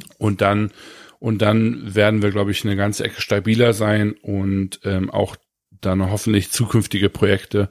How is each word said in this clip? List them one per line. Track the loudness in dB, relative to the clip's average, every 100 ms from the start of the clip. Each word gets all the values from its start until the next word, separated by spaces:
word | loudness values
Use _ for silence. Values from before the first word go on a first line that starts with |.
| -12 -4
Und | -4 2
dann, | 2 2 -2 -6 -20 -20 -20 _
und | -4 0
dann | 2 2 2 -2 -4
werden | 2 2 4
wir, | 0
glaub | 0 -2
ich, | -2
eine | -2 0
ganze | -2 -2
Ecke | -6 -6
stabiler | -2 -2 0 2 2
sein | 2 0 2 0 -4
und, | -6 -4 0 -2 -4 -6
ähm, | -4 -2 -2
auch | -2 -4 -6 _ _ _ -8
dann | -2 0 0
hoffentlich | -2 2 0 0
zukünftige | -2 0 0 0 0 0
Projekte | 2 2 2 0 -2 -2